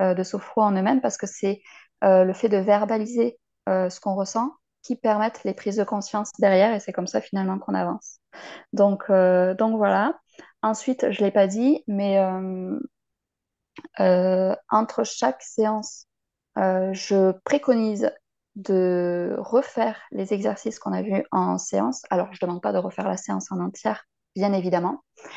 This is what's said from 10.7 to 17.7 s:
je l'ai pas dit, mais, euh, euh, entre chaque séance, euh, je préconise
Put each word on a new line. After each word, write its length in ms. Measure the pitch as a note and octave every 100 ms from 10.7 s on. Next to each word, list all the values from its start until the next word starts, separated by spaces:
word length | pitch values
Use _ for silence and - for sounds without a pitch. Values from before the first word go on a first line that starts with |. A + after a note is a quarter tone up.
| A3 - B3+ A#3+
je 120 | G3
l'ai 80 | G3
pas 160 | G#3 G3
dit, 360 | G#3 B3+ D#4 -
mais, 320 | G3 G3+ G3
euh, 580 | F#3+ F#3 F#3+ F#3 F#3 - - _ _ _ _ _ _ _ _ - - -
euh, 560 | F#3+ F3+ F#3 F#3 F#3+ - -
entre 340 | G#3+ A3+ -
chaque 380 | A3+ - - -
séance, 640 | - - G#3+ G#3+ A3 - - _ _ _ _ -
euh, 320 | F#3+ F#3 F#3+
je 380 | F#3+ - G3 F#3+ F#3 -
préconise 640 | C#4+ C4+